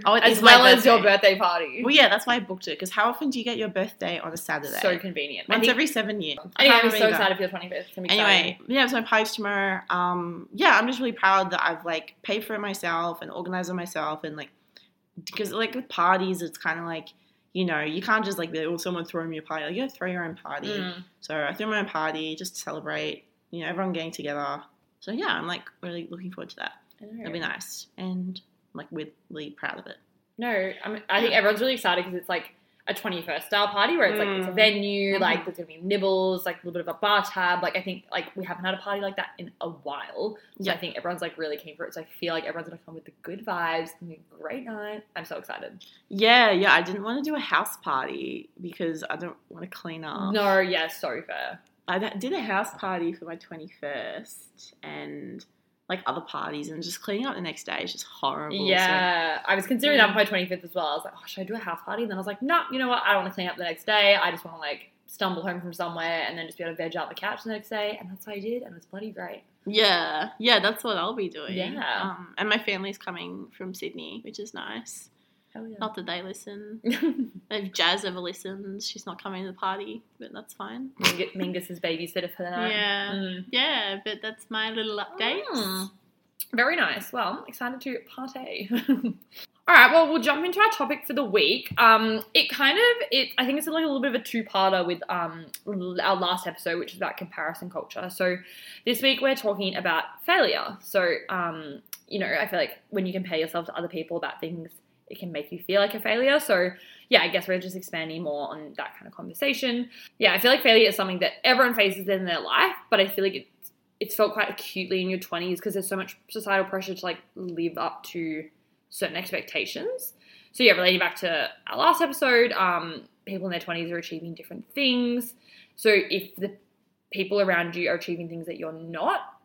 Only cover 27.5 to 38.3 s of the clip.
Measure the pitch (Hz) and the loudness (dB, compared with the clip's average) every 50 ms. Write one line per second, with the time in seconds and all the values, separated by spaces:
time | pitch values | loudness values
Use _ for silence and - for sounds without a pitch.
27.5 | - - - - - - - - _ - 185 185 185 185 180 185 185 - - _ | -6 -8 -10 -12 -14 -14 -16 -16 _ -10 -8 -6 -6 -6 -6 -6 -8 -12 -16 _
28.5 | _ _ _ _ - - - - 165 156 151 151 - _ _ - - 156 151 143 | _ _ _ _ -16 -16 -14 -12 -10 -10 -10 -12 -14 _ _ -16 -14 -12 -12 -12
29.5 | - - - - - - - - - - _ _ _ _ _ _ _ - 233 247 | -10 -10 -10 -8 -8 -10 -14 -16 -18 -20 _ _ _ _ _ _ _ -6 -4 -2
30.5 | 220 196 190 190 - - - 208 214 214 - - 196 202 233 233 - 220 196 208 | 0 0 -2 -2 -4 -8 -8 -8 -8 -8 -2 0 2 2 4 4 4 4 6 4
31.5 | 214 202 247 262 262 - - 190 175 175 180 185 180 175 - - 180 165 - - | 4 4 2 0 0 0 0 2 2 2 0 -2 -6 -8 -4 -4 -4 -4 -4 -8
32.5 | - _ _ _ _ _ _ - 196 - - 208 180 170 165 175 147 160 - - | -14 _ _ _ _ _ _ -6 -6 -4 -4 -4 -6 -6 -4 -4 -6 -6 -4 0
33.5 | 214 202 208 208 208 202 208 254 349 330 226 185 214 208 208 202 196 190 185 185 | 2 2 2 2 2 2 2 4 4 4 4 4 4 2 0 0 0 -2 -2 0
34.5 | 180 220 214 214 202 202 202 202 202 202 196 196 196 196 185 170 165 165 - 185 | 4 6 6 6 6 4 0 -2 0 0 0 0 2 2 2 2 2 0 -2 -6
35.5 | 170 - 170 160 156 165 175 190 202 196 190 196 190 190 185 185 185 180 - 180 | -10 -10 -12 -14 -14 -10 -4 -2 0 2 2 2 2 2 2 2 0 -2 -4 -6
36.5 | 170 - - 175 170 175 170 170 165 - 208 208 208 202 202 - - 190 180 175 | -8 -8 -8 -8 -8 -6 -6 -6 -4 -2 2 4 4 4 2 0 -2 0 2 2
37.5 | 180 170 180 165 - 185 185 190 180 185 - _ - 175 165 - | 2 2 0 -2 -2 -2 -4 -6 -8 -8 -8 _ -6 -6 -6 -6